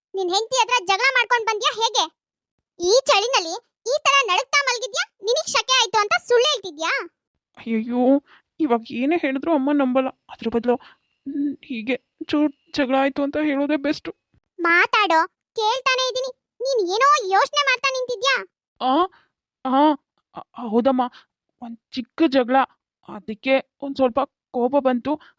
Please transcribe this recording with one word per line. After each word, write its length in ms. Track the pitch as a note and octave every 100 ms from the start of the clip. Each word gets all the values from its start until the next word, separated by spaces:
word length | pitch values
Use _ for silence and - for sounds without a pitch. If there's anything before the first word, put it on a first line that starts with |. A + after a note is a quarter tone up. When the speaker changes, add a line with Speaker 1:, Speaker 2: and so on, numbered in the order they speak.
| _
Speaker 1:
ನಿನ್ 180 | G4 F4+
ಹೆಂಡತಿ 240 | G4 A4+ C5
ಹತ್ರ 160 | A#4 B4 F4+
ಜಗಳ 240 | G4 C5
ಮಾಡ್ಕೊಂಡ್ 320 | C5 A#4 A#4+ A4+
ಬಂದ್ಯಾ 260 | G#4+ C#5 A#4
ಹೇಗೆ? 240 | A4+ G#4+ D#4+ _ _ _ _ _ _ -
ಈ 140 | F4 A#4+ -
ಚಳಿನಲ್ಲಿ 500 | G4+ A#4 C5+ E4 G#4 - _ A4
ಈ 60 | D5+ C#5+
ತರ 100 | C#5 A#4
ನಡುಗ್ತಾ 340 | D5 C5 C#5+
ಮಲಗಿದ್ಯಾ, 420 | C5+ A#4+ A#4+ C5+ G5+ _
ನಿನಗ್ 280 | G4+ C#5+ E5
ಶಕೆ 240 | C5 A4 B4+
ಆಯ್ತು 160 | A4+ A4
ಅಂತ 160 | G#4 F5 -
ಸುಳ್ಳು 200 | A#4+ C#5+
ಹೇಳ್ತಿದ್ಯಾ? 440 | C5 G4 D4 D#4+ C5 F4 _ _ _ _ -
Speaker 2:
ಅಯ್ಯಯ್ಯೋ, 460 | - A3+ A#3 B3 B3+ C#4 - _ _ -
ಇವಾಗ 280 | D4+ A#3 A#3
ಏನೇ 260 | A#3 C4+ E4+
ಹೇಳಿದ್ರು 360 | C#4+ C4+ E4
ಅಮ್ಮ 180 | D4+ C4+
ನಂಬಲ್ಲ. 360 | D4 C4 C4 C4
ಅದ್ರ 400 | - - - A3+
ಬದಲು, 260 | A#3 A#3+ A#3+
ಹ್ಮ್, 840 | - _ _ _ C4+ C#4+ C#4+ C4+
ಹೀಗೆ 380 | - A#3 G#3+ B3+ _ - -
ಚೂರ್ 240 | D4+ D4+ - _
ಜಗಳ 220 | - B3+ C4+
ಆಯ್ತು 280 | C#4 C4+
ಅಂತ 140 | C#4+ D4
ಹೇಳೋದೇ 380 | D4+ C#4 C#4+ D4+
ಬೆಸ್ಟ್. 340 | C#4+ D#4 - - _ _ _ -
Speaker 1:
ಮಾತಾಡೋ, 680 | E4+ E4+ A4+ A4+ G4+ D#4+ F4+
ಕೇಳ್ತಾನೆ 840 | _ _ - G#4+ C5 C5 B4+ B4+
ಇದೀನಿ. 200 | B4+ C5 - _ -
ನೀನ್ 340 | B4+ B4+ F4 G4+
ಏನೋ 420 | C#5 D5 F#4+ F#4+
ಯೋಚ್ನೆ 280 | C5+ D5 C#5
ಮಾಡ್ತಾ 240 | B4+ C5+
ನಿಂತಿದ್ಯಾ? 460 | C5 B4 A#4+ C5 B4 F#4+ _ _ -
Speaker 2:
ಆ, 240 | B3+ C#4+ F#4 _ _ _ _ _ -
ಆ, 280 | C4+ D4+ C#4+ _ _ _ -
ಆ, 280 | - - A#3+
ಹೌದಮ್ಮ, 340 | A3+ C4 B3+ B3 - _ _ _ _
ಒಂದ್ 160 | A#3 A#3 _
ಚಿಕ್ಕ 280 | C4 A#3 - D#4+
ಜಗಳ, 280 | C4+ A#3 C4+ B3+ _ _ _ -
ಅದಕ್ಕೆ 680 | A3 G#3 G#3+ C4 C4+ - -
ಒಂದ್ 140 | C#4 C#4
ಸ್ವಲ್ಪ 240 | B3+ A3+ - _ _
ಕೋಪ 240 | B3+ A#3+ C#4+
ಬಂತು, 360 | C4 B3 C4 D4+ -